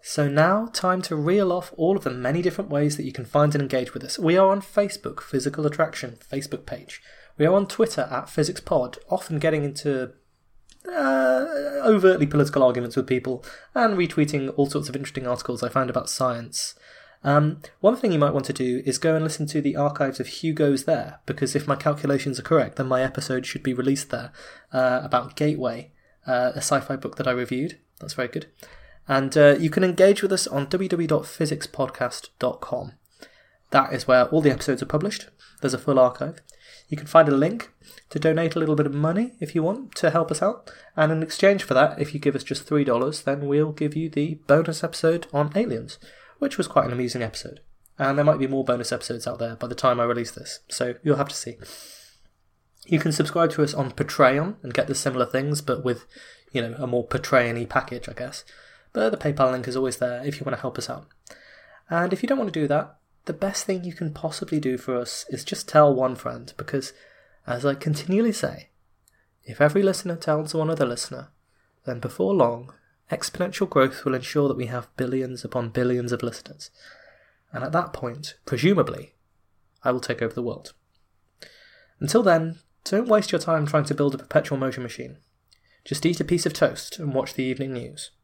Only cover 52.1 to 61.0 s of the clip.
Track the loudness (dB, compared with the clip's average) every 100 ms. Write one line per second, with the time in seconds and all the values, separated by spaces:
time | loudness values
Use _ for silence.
52.1 | _ _ _ _ _ _ _ -2 0 0
53.1 | 0 0 2 2 2 0 0 -4 -2 -6
54.1 | 4 6 6 -2 -6 -4 -2 -2 -2 -2
55.1 | -2 0 0 0 -2 -2 -2 -2 -4 -8
56.1 | -20 -20 -20 _ -6 -4 -6 -2 -2 -2
57.1 | -4 2 4 4 -2 -2 -2 -4 -10 -12
58.1 | -12 -12 -12 -20 -20 -20 -20 _ -2 0
59.1 | 0 -2 2 2 2 -4 -2 -2 -2 -4
60.1 | -4 -6 -6 -6 -6 -6 -6 -8 -10